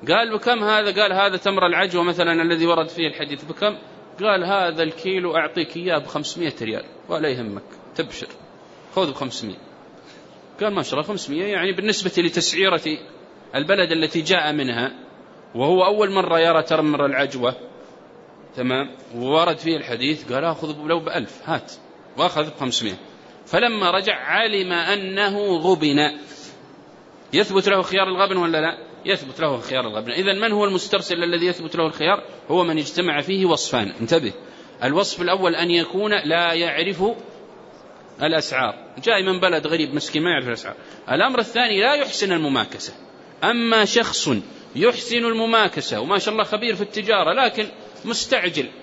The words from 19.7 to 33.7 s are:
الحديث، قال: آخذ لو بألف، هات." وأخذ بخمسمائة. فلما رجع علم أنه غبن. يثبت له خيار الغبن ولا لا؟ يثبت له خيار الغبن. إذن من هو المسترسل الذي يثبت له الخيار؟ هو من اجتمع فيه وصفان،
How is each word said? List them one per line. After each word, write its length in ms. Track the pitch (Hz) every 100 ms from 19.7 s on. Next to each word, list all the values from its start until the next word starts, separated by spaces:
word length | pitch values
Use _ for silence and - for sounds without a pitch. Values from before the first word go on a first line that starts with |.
| 160
الحديث، 560 | - 117 131 151 -
قال: 100 | 123
آخذ 440 | 165 156 156 151 151
لو 120 | 165
بألف، 420 | 160 165 110 - -
هات." 260 | 156 - - - - - -
وأخذ 320 | 170 160 156
بخمسمائة. 480 | 151 135 117 110 95 - - - - -
فلما 460 | 185 233 220 185
رجع 240 | 180 196 165
علم 560 | 135 180 226 202 185
أنه 840 | 175 165 202 190 190 202 202 208 170
غبن. 400 | 170 180 151 143 147 - - - - - - - - - - - -
يثبت 360 | 147 190 190 196
له 120 | 196
خيار 260 | 180 190 190
الغبن 300 | 185 196 190
ولا 240 | 170 160
لا؟ 160 | 156 - - - -
يثبت 340 | 196 135 131
له 200 | 160 127
خيار 280 | 113 131 113
الغبن. 240 | 107 113
إذن 280 | 127 190 196
من 120 | 226
هو 140 | 208 208
المسترسل 580 | 185 - 196 175 175
الذي 220 | 170 175 180
يثبت 300 | 175 160 165
له 100 | 160
الخيار؟ 380 | - 156 202 - - -
هو 140 | 165
من 140 | 170 160
اجتمع 440 | 143 - 175 147
فيه 240 | 143 190 185
وصفان، 480 | 156 -